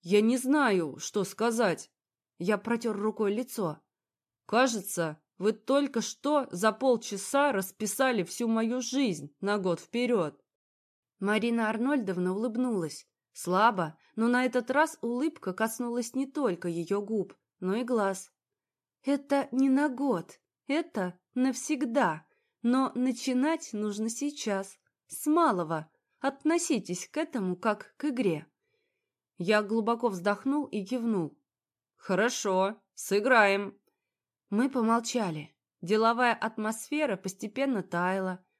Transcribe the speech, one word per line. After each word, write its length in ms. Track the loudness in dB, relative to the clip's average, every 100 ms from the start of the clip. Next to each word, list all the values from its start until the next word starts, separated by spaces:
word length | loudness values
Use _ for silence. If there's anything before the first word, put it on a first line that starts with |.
я 180 | 2 4
не 160 | 4 2
знаю, 600 | 2 4 4 2 0 -6
что 240 | -6 -4
сказать». 680 | -4 -2 -2 2 2 0 -8 _ _ _ _ -6
Я 180 | 0 0
протер 400 | 0 -2 -2 -2
рукой 360 | -2 0 0
лицо. 480 | 0 -4 -2 -4 -4 _ _ _ _ _ _ -2
«Кажется, 760 | 2 2 0 -6 -4 -4 -4 _ -4
вы 140 | -2
только 500 | -2 0 2 2 -2
что 460 | -6 -6 0 0 0
за 200 | 0 0
полчаса 800 | 2 2 2 -2 -10 -2 2 2
расписали 720 | 0 -4 -6 -4 0 2 2
всю 240 | -2 -2 0
мою 340 | 0 0 -2
жизнь 540 | -2 0 0 0 -8 -6
на 160 | -2 0
год 240 | 0 -2
вперед». 600 | -2 -2 2 2 0 -6 _ _ _ _ _ _ _ -6
Марина 500 | 0 0 2 0 0
Арнольдовна 640 | 0 0 0 0 -2 0
улыбнулась. 720 | 0 -2 -2 -2 0 -4 -8 -20 _ _
Слабо, 640 | -10 -2 4 4 2 -4 -6 _ -2
но 120 | 2
на 160 | 2 2
этот 260 | 0 0
раз 260 | 2 2 0
улыбка 520 | -4 -2 -2 -4 -6
коснулась 640 | -2 -2 -2 -4 -2 -4 -4
не 100 | -4
только 440 | -2 -2 0 -4
ее 320 | -4 -2 -2
губ, 340 | -2 -2 -4 -8 _ -8
но 160 | -4 -2
и 80 |
глаз. 480 | 0 0 0 -2 -10 _ _ _ _ _ _ _
«Это 460 | -2 -2 0 0 0
не 180 | 2 2
на 200 | 4 2
год, 500 | 0 0 0 -4 -18 _ _ -4
это 520 | -4 -2 -4 -6 -6 _ -2
навсегда, 880 | 0 -2 -2 -2 0 2 2 0 _ _ _ _
но 300 | 2 2 2 0
начинать 800 | -2 -2 0 0 2 0 -4
нужно 360 | -6 -4 -2 -4
сейчас, 680 | -4 -6 -4 -2 -2 -4 -14 _ _ -18
с 180 | -6 2
малого. 640 | 4 4 2 0 -4 -6 _ _ _
Относитесь 880 | -4 -2 2 2 2 -2 -2 -8 -6
к 80 | -6
этому 400 | -4 -2 -2 0
как 360 | 0 -2 -6 -6
к 80 | -4
игре». 400 | 0 0 -2 -8 _ _ _ _ _ _ _ _ -6
Я 240 | 2 2
глубоко 460 | 2 0 0 0 0
вздохнул 580 | 0 -2 0 0 -2 -2
и 200 | -6 -4
кивнул. 520 | -2 0 0 -2 -8 _ _ _ _ _ _
«Хорошо, 840 | -2 2 2 0 -2 0 0 -4 _
сыграем». 840 | -12 -2 0 4 6 6 4 -2 -10 _ _ _ _ _ _ -4
Мы 200 | 0 0
помолчали. 840 | 2 2 2 0 -2 -2 -4 -10 _ _ -10
Деловая 520 | 0 2 4 4 2
атмосфера 840 | 0 -4 -4 -4 -4 -4 -2 0 -2
постепенно 680 | -6 -8 -8 -2 0 0
таяла, 600 | -2 -2 0 0 -2 -6 _ _